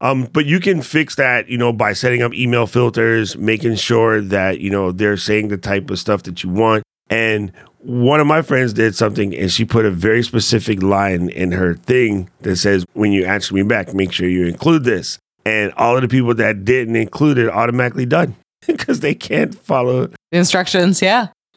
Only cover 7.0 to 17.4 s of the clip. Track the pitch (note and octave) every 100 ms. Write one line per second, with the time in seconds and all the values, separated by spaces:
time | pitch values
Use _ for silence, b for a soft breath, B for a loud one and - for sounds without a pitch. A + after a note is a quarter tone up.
7 | - A2+ A2+ G#2+ G2+ B B _ B2+ B2
8 | B2 D3+ D3 D#3 - C3 B2 A2 A2+ F#2+
9 | A2 G2+ G2+ D2 F#2 G2+ A2+ A#2 G#2+ F2
10 | G#2 A#2 A#2 A#2 - A2 A2+ G2 F#2+ G2
11 | G2 F2+ F2 - F2+ F2+ F2+ E2+ - B2+
12 | A2+ G2+ F2+ _ G2 F2+ G#2 G2 F2+ -
13 | G#2+ G2 F#2 G2+ - G2 G2+ A2 F2+ F#2+
14 | F#2 - F2+ F2+ F2 E2 E3 D#3+ B2 F#2+
15 | - - _ _ G#2+ A2 G2+ - A#2+ B2+
16 | B2 C3 A#2+ A#2+ A2 G#2 G2 B2+ A2+ A2+
17 | A2 - D3+ C3